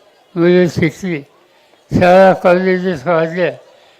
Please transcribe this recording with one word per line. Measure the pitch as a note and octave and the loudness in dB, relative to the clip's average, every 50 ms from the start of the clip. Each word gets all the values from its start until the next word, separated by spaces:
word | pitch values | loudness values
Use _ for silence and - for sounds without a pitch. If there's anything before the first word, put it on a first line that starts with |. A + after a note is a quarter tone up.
| _ _ _ _ _ _ _ | _ _ _ _ _ _ _
मुलं | F3 E3+ F3 F3+ F3+ F3+ D#3 | -2 0 2 2 2 2 0
शिकली, | - F3+ F3 D#3 D#3 - G3 F#3 E3+ C#3+ C#3 _ _ _ _ _ _ _ _ _ _ _ _ _ | -2 -4 -4 -4 -4 -8 -10 -10 -10 -10 -12 _ _ _ _ _ _ _ _ _ _ _ _ _
शाळा | - - F3+ F3 F3+ F#3+ F#3+ F#3+ F3+ | -2 0 2 4 4 6 6 4 2
कॉलेजेस | - - F#3 F3 F3+ F#3 F#3 F#3 F3+ F3+ F#3+ F3 C3+ B2 | 2 0 0 0 0 0 -2 -4 -4 -4 -6 -8 -6 -4
वाढल्या, | E3+ E3+ D#3+ E3 E3 E3+ F#3 F3 D3 B2 - - _ _ _ _ _ _ | -4 -2 -2 -2 -4 -4 -6 -6 -6 -6 -10 -20 _ _ _ _ _ _